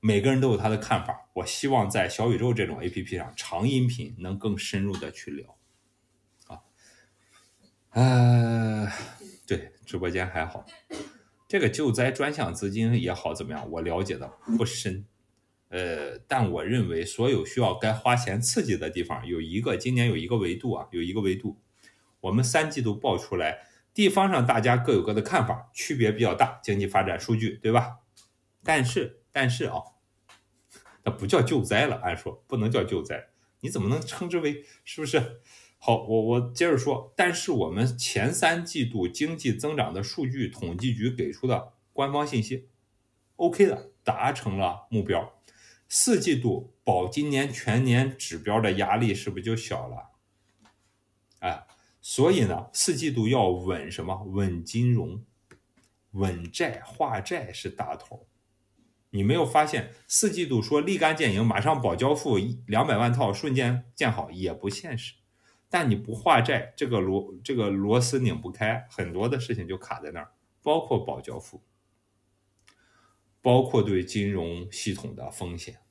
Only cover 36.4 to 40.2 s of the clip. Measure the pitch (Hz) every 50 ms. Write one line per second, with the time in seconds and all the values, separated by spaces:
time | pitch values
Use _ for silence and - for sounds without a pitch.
36.4 | 123 - - - 170 175 151 127 120 143 135 127 - - _ - 180 180 170 -
37.4 | - - 160 117 90 78 82 101 117 127 123 - - - - 104 104 131 - -
38.4 | - 160 165 170 170 - - 160 123 113 120 107 90 87 - - 147 160 165 156
39.4 | - 131 104 98 - 147 156 - - 78 80 92 107 120 - -